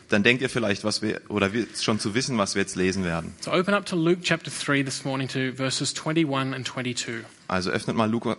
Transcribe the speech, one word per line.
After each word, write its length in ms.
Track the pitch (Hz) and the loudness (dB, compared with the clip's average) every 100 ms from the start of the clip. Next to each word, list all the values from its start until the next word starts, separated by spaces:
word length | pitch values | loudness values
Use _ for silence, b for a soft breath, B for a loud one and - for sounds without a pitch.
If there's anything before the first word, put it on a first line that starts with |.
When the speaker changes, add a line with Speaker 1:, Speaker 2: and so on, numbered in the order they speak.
| - | 0
Speaker 1:
dann 140 | 107 | 4
denkt 180 | 101 123 | 6 6
ihr 80 | 127 | 2
vielleicht, 340 | 127 107 98 | 0 0 0
was 180 | 107 104 | -2 -2
wir, 200 | 107 90 - | -2 -4 -2
oder 260 | 104 98 | 2 2
wir, 140 | 113 101 - | 2 -2 -2
schon 200 | - 107 | 0 0
zu 160 | 113 107 | 0 0
wissen, 220 | 135 120 | 0 0
was 160 | 98 101 | 0 0
wir 60 | |
jetzt 140 | 98 92 | -2 0
lesen 280 | 92 95 | 0 2
werden. 300 | 90 82 85 - | 0 -2 -4 -10
Speaker 2:
So 100 | - | -2
open 220 | 170 185 | 0 2
up 120 | 202 196 | 0 0
to 100 | 185 | 0
Luke 260 | 165 180 | 2 2
chapter 260 | - 165 - | 0 -2 -4
three 320 | - - 139 | -6 0 0
this 200 | 135 - | 0 -4
morning 240 | 139 135 131 | -4 -4 -2
to 240 | 135 131 127 | -2 -2 -2
verses 380 | 131 - 139 | -2 -2 -2
twenty-one 600 | - 156 160 156 135 131 131 | -4 0 2 2 2 -2 -4
and 100 | 120 | -6
twenty-two. 540 | - 123 120 - 117 110 - - | -4 -4 -4 -6 -6 -10 -14 -4
Speaker 1:
Also 200 | 92 90 | -2 0
öffnet 280 | 101 - 117 | -2 0 0
mal 120 | 110 | 2
Luka-, 280 | 113 113 | 2 0